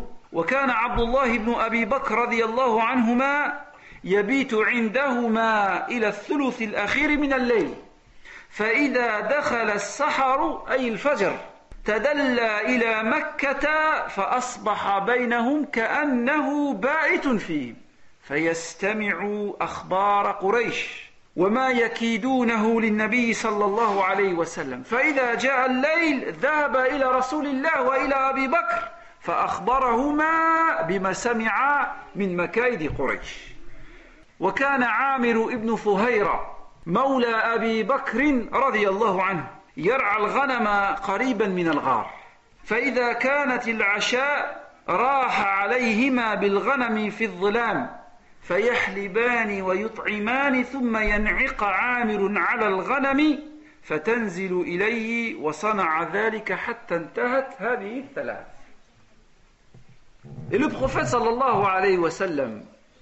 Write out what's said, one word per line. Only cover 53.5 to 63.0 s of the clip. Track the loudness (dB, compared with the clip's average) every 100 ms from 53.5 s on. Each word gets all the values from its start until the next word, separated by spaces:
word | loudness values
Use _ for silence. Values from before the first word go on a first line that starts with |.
| -18 -20 -18
فتنزل | -6 -4 0 0 -2 -4 -2 -2
إليه، | -2 0 0 -2 -2 -2 -4 -4
وصنع | -4 -2 -2 0 0 0 0
ذلك | 0 -2 -2 -4
حتى | -6 -6 -8 -4 -4
انتهت | -4 -4 0 0 -2 -4
هذه | -4 -4 -4 -10
الثلاث. | -10 -8 -8 -8 -12 -18 -20 -20 -20 _ -20 -20 -20 -20 -20 _ _ -20 -20 -20 -20 -20 -20 -16 -4
Et | -2
le | -2
prophète | -2 -4 -2 -2
sallallahu | 0 0 0 2 2 2
alayhi | 2 2 2
wa | 2
sallam, | 0 -4 -2 -4 -6 -14 -20 _ -16